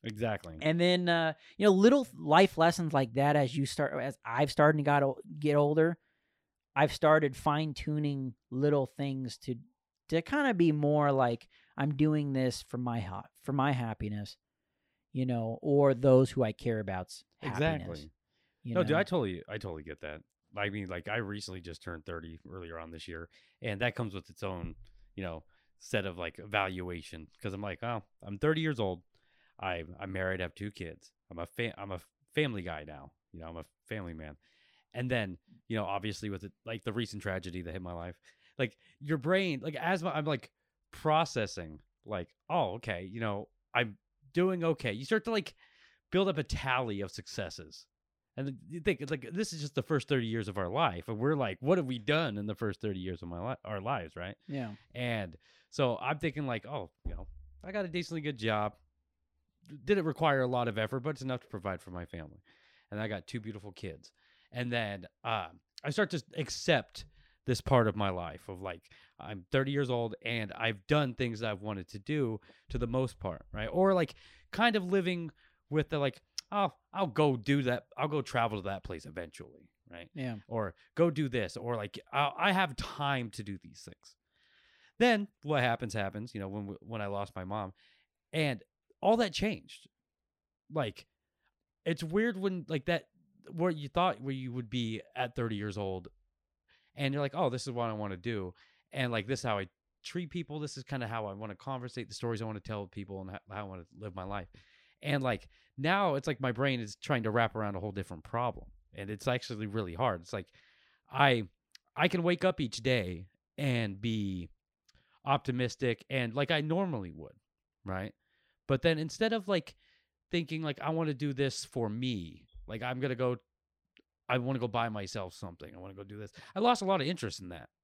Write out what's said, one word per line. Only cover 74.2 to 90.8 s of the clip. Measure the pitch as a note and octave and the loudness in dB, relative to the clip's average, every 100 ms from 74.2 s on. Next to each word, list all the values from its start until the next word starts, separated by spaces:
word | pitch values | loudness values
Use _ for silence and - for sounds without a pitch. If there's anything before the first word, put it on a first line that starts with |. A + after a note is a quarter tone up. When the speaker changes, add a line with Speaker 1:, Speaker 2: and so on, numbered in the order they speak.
| - - _ | -20 -20 _
Speaker 1:
kind | - A#3 G#3+ | 2 4 4
of | F3+ | 2
living | G3 F3 F3 E3 _ _ _ _ | 2 2 -2 -6 _ _ _ _
with | D3+ D3 | 0 0
the, | D3+ | 0
like, | C#3 - _ - _ | 0 -2 _ -14 _
"Oh, | G3+ F#3+ - _ | 0 0 -2 _
I'll | F#3 F3+ | -2 0
go | A2 D3+ B2 | 4 4 4
do | G#2+ C#3 | 2 2
that. | B2 B2 _ - | 2 0 _ -4
I'll | D3 | -2
go | D3+ | 0
travel | - B2 A#2 G#2 | 0 2 2 0
to | F#2 | -4
that | G2 - | -6 -6
place | E2+ D2 | -10 -10
eventually," | D#2+ E2+ - C#2+ C2 - _ _ | -10 -10 -12 -18 -20 -20 _ _
right? | E2+ F2 | -18 -14
Speaker 2:
Yeah. | D#3 B2+ G#2+ - | -8 -8 -8 -6
Speaker 1:
Or, | A#2 G2+ - _ - | -4 -4 -6 _ 2
"Go | E3+ | 2
do | D3 C#3 | 2 -2
this," | A#2+ G2 B2 | -2 -2 -4
or, | A#2+ A#2 | -4 -4
like, | G#2 - - | -6 -10 -4
"I, | C#3 C#3+ - | 0 0 2
I | F#3 | 2
have | F#3 F3+ C3 | 2 0 -2
time | - - C#3+ C3+ A#2 | -8 -2 0 0 -2
to | - | -8
do | G2+ F#2+ | -10 -10
these | - - | -12 -20
things." | - - - _ _ _ _ _ _ _ _ _ | -20 -20 -20 _ _ _ _ _ _ _ _ _
Then | A#3+ A3 G3+ _ | 6 6 0 _
what | D3 D3 | 0 4
happens, | B2 A#2 A#2 | 4 2 -2
happens, | A2 G2 G2+ A#2+ | -2 -2 -4 -8
you | G#2+ | -6
know, | F#2+ | -6
when, | G#2 G2+ G2 | -6 -8 -10
when | - A2+ | -8 -6
I | G2+ | -4
lost | G2+ G2 F#2+ | -4 -6 -8
my | |
mom, | F#2 G#2+ F#2+ - _ _ _ _ _ | -6 -4 -6 -10 _ _ _ _ _
and | D#3+ D3 A#2 - _ _ _ | -2 -2 -2 -10 _ _ _
all | F#3+ A3+ | 2 4
that | G#3+ | 2
changed. | - G#3 C3 - - - _ _ _ _ _ _ _ _ | 0 -2 -2 -12 -20 -20 _ _ _ _ _ _ _ _
Like, | D3+ | -2